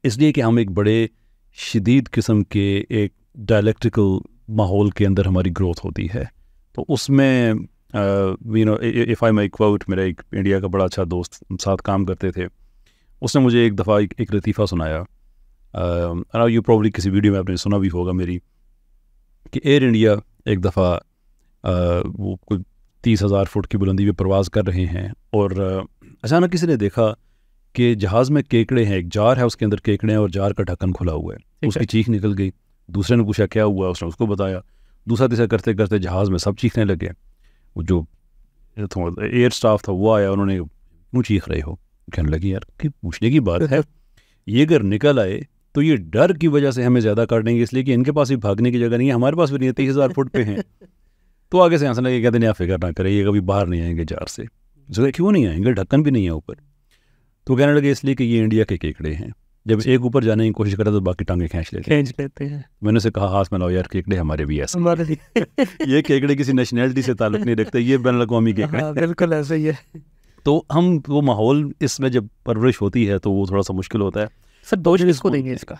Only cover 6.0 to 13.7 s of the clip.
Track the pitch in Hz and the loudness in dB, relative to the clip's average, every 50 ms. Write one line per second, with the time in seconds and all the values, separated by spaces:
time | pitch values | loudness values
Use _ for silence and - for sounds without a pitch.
6 | 98 90 98 120 - - _ _ _ _ _ _ _ _ _ - 135 - 147 - | -6 -6 -6 -8 -8 -10 _ _ _ _ _ _ _ _ _ -12 -4 -4 -4 -4
7 | - - 139 139 139 135 131 127 120 113 110 - - - _ _ _ _ - 104 | 0 2 4 4 4 4 4 2 2 2 0 -2 -6 -12 _ _ _ _ -4 -2
8 | 101 98 98 98 98 95 95 - - 113 110 113 110 107 107 - - 117 110 120 | -2 0 0 0 0 -2 -4 -6 -8 -2 0 2 2 2 2 0 -2 -2 0 0
9 | 117 113 113 - 120 113 110 104 104 95 - - 107 104 104 101 - - 98 92 | 0 0 0 0 2 2 2 2 0 -2 0 0 2 2 2 0 -2 -4 -2 -2
10 | 95 92 85 - - _ - 101 95 98 98 95 95 95 90 98 95 90 - - | -2 -2 -4 -6 -14 _ -6 -2 0 0 0 0 0 -2 -2 0 -2 -2 -2 -4
11 | 92 82 90 90 87 - - - - _ 98 90 - 98 95 - - - 98 95 | -4 -4 -4 -6 -6 -8 -14 -20 -14 _ -10 -6 -2 -2 -2 -2 -2 -2 -2 -2
12 | 98 90 92 - - 95 87 92 90 98 _ _ - _ _ _ _ _ _ _ | -2 -2 -4 -4 -4 -6 -4 -6 -8 -8 _ _ -20 _ _ _ _ _ _ _
13 | _ _ _ _ - 113 - 143 131 123 117 120 117 113 | _ _ _ _ -6 0 2 4 4 6 6 4 4 4